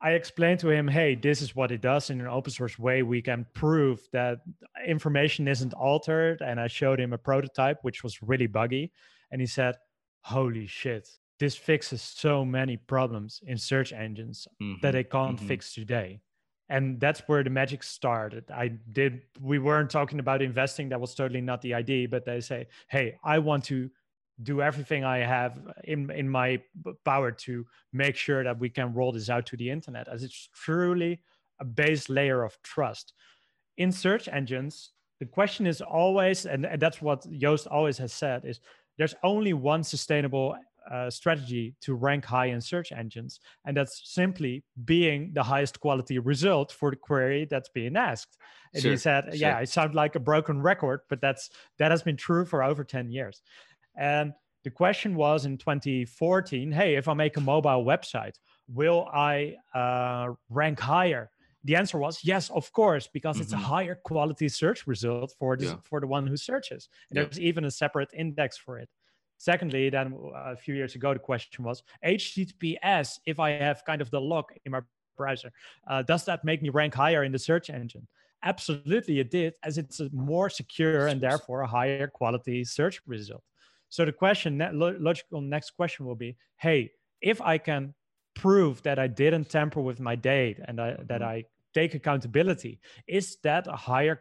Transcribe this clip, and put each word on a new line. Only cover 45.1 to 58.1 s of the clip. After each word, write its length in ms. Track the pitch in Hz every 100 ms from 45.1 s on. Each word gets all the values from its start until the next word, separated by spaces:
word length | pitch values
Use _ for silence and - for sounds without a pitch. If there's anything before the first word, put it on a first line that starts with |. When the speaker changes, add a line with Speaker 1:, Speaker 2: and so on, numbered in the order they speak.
| 143 165
Speaker 1:
the 100 | 147
highest 380 | 120 139 143 -
quality 380 | 147 135 120 127
result 520 | 120 135 190 160 147
for 200 | - 143
the 60 | 135
query 500 | - 143 131 143 151
that's 240 | 135 -
being 260 | 123 117 185
asked. 400 | 226 113 - _ - - -
And 80 | 147
he 60 | 135
Speaker 2:
Sure, 60 | 135
Speaker 1:
said, 260 | 160 139
Speaker 2:
sure. 100 | -
Speaker 1:
"Yeah, 220 | 156 151 120
I 80 |
sound 300 | 131 175 156
like 200 | 156 151
a 60 | 151
broken 400 | 123 151 156 143
record, 400 | 160 190 139 139 -
but 120 | 139
that's, 260 | 139 135 - - - -
that 120 | 156
has 120 | 165
been 160 | 165 143
true 260 | - 170
for 180 | 175 151
over 220 | 135 147
ten 260 | 143 131 120
years." 320 | 127 107 - _ - - _ _ -
And 380 | 143 147 147 143 _ _
the 80 | 135
question 460 | - 175 202 214 170
was 300 | 147 151 139
in 100 | 135
twenty 460 | - 143 143 131
fourteen, 640 | 120 - 165 185 185 131 143
"Hey, 260 | 151 196 143
if 120 | 135
I 60 |
make 220 | 147 151 151
a 20 |
mobile 420 | 135 147 147 127
website, 520 | 120 165 -